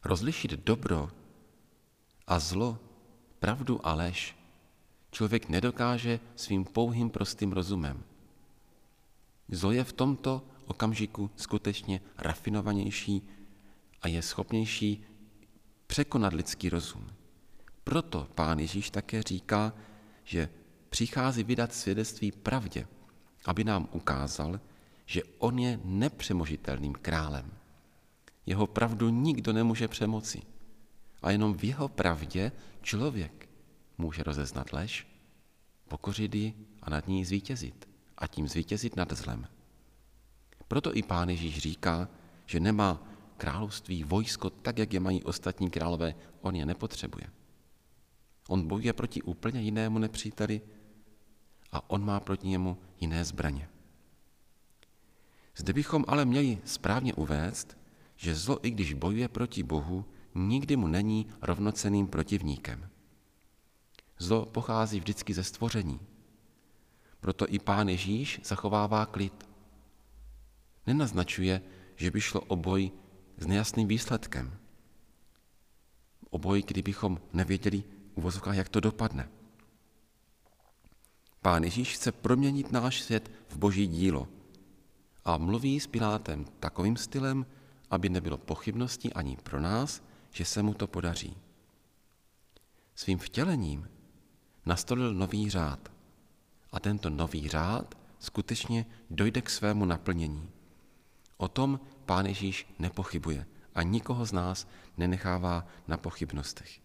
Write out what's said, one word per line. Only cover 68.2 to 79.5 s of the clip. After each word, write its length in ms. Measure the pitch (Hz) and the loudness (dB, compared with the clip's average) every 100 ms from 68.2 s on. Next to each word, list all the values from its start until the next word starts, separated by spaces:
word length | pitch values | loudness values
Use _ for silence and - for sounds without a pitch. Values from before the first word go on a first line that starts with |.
| 143 - | -2 -6
zachovává 640 | - 98 104 104 104 107 110 | -4 -2 2 2 4 2 0
klid. 420 | 95 98 - - - - - - _ - - - - - _ _ - - | -2 -4 -4 -20 -20 -20 -20 -20 _ -20 -20 -20 -20 -20 _ _ -8 2
Nenaznačuje, 760 | 139 135 98 87 - 92 92 - - - - | 2 4 2 0 2 2 2 -2 -18 -20 -4
že 140 | 87 | 0
by 100 | 85 | 0
šlo 200 | - 101 | 0 -2
o 160 | - 90 | 0 0
boj 340 | 87 95 95 - - - - - | 2 2 2 -4 -20 -20 -20 -8
s 80 | 80 | 2
nejasným 420 | 98 107 - 107 | 2 4 2 2
výsledkem. 720 | 110 - 117 - - 64 95 - - - - - - - _ _ _ _ _ _ _ _ _ - | 2 0 -4 -2 -6 -6 -10 -16 -20 -20 -20 -20 -20 -20 _ _ _ _ _ _ _ _ _ -6
O 80 | 82 | -2
boj, 240 | 85 101 | 2 2
kdybychom 580 | - 95 98 98 104 87 - | 2 0 0 2 0 0 0
nevěděli 480 | 85 85 95 104 98 | 0 2 4 4 0
v 360 | 101 - - - | -4 -14 -10 -4
uvozovkách, 400 | 85 92 95 101 | -2 -2 0 0
jak 120 | 92 | 2
to 120 | 110 | 4
dopadne. 480 | 107 107 113 - 67 - - | 4 2 0 0 -6 -10 -20